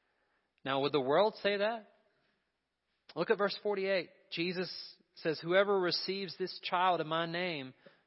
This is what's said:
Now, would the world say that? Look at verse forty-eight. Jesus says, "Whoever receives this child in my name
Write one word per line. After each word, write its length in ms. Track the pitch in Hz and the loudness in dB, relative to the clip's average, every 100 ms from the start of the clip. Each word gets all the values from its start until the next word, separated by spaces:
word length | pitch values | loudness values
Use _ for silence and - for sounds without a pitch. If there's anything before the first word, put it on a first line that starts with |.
| _ _ _ _ _ _ | _ _ _ _ _ _
Now, 160 | 135 135 | -4 0
would 120 | 143 | 2
the 80 | 147 | 2
world 360 | 127 151 208 208 | 4 4 4 2
say 160 | 202 202 | -2 0
that? 300 | 208 233 208 _ _ _ _ _ _ _ _ _ _ _ _ | -2 -4 -12 _ _ _ _ _ _ _ _ _ _ _ _
Look 160 | - 175 | -4 0
at 80 | 196 | 2
verse 180 | 202 - | 0 -2
forty-eight. 460 | 208 196 190 190 151 _ - | -4 -2 0 -2 -2 _ -12
Jesus 400 | - 175 180 175 - - - _ - | -4 -4 -2 -6 -8 -16 -20 _ -6
says, 220 | 170 147 | -2 -2
"Whoever 380 | 165 185 202 196 | 2 4 6 4
receives 560 | 175 - - 190 190 - | 2 0 -2 -4 -6 -6
this 200 | 185 - | -8 -6
child 420 | - 180 185 170 | -2 2 4 2
in 40 | 156 | 0
my 200 | 160 170 | -2 -2
name 480 | 170 180 156 131 - - _ | -2 -4 -4 -8 -14 -20 _